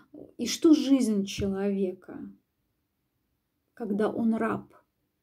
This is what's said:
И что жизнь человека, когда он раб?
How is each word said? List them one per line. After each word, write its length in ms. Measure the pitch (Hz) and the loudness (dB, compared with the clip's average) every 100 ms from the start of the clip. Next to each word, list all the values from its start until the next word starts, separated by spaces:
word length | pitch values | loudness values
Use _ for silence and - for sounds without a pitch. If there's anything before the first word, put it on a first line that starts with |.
| _ - - - | _ -20 -18 -10
И 80 | 240 | -8
что 280 | - 330 | 4 6
жизнь 500 | 294 254 269 220 202 | 6 6 2 2 0
человека, 920 | 196 - 196 190 202 196 185 185 - - 202 - _ _ _ _ _ _ _ _ _ _ _ _ _ | -2 -4 -4 -2 -2 -2 -4 -6 -14 -16 -16 -20 _ _ _ _ _ _ _ _ _ _ _ _ _
когда 360 | - 214 202 208 | -12 -6 -2 -2
он 240 | - 226 | 0 0
раб? 400 | 220 226 202 - - _ _ _ _ | 0 -2 -4 -10 -20 _ _ _ _